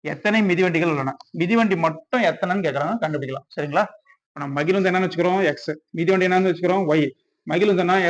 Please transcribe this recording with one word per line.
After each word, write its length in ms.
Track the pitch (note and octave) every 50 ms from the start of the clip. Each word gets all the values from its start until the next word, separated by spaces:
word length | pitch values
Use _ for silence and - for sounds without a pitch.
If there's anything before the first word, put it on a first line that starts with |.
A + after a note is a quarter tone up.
| - D3+
எத்தனை 300 | D3+ - - G#3 G#3+ A3 G#3 F#3
மிதிவண்டிகள் 420 | F3 E3+ F#3 F3+ D#3+ D#3+ E3+ E3+ D3+
உள்ளன? 220 | C#3 C3 C3+ - - - _ - E3
மிதிவண்டி 360 | E3+ F3 A3+ A#3 A3+ G3+ G3 E3 D#3+
மட்டும் 400 | D#3+ D#3 D#3 - - - B3 G#3+ E3+
எத்தனைன்னு 340 | - - F#3 F3+ F#3 G3+ F3+ D3+
கேக்குறாங்க, 320 | C3 C#3+ D3 E3+ A3+ A3+ G3+
கண்டுபிடிக்கலாம். 420 | D#3 D3+ C#3 C3+ C3 C3 C3+ - _ -
சரிங்களா? 300 | - D3 C#3+ C#3+ F3+ G#3+ G#3 - - _ _ _ _ _ _
இப்ப 160 | - C#3+ C#3+
நம்ம 140 | C#3 C#3 C#3+
மகிழுந்து 300 | D3+ E3+ F#3 G3+ F#3 F#3
என்னன்னு 180 | F3 F#3 F#3 F3
வச்சுக்கிறோம்? 320 | - D#3+ F3 F3+ F#3 F#3+ F#3 D3+ C#3
எக்ஸ். 200 | - - - D3+ - _ _ - E3
மிதிவண்டி 300 | E3+ F3 F#3+ F#3 F#3 F#3
என்னன்னு 220 | F#3 F#3 F#3 F#3+
வச்சுக்கிறோம்? 340 | E3+ E3 F3+ F3 F#3 G3 F#3 D3+ D3+
ஒய். 140 | D#3+ C#3+ - - _ _ _ _ _ - - D#3
மகிழுந்துன்னா 440 | F3+ G#3 G#3 G3 F3 F3 F3 F#3 F#3+ F3+